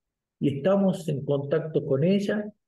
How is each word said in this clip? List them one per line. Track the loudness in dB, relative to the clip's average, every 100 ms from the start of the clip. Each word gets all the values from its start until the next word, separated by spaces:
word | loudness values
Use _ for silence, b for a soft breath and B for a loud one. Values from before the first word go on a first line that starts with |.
| _ _ _ _
Y | -2 0
estamos | 2 2 2 0 -2
en | -4
contacto | -2 -2 0 -2 -2 -4 0
con | 2
ella | 2 2 0 -2 -4 -12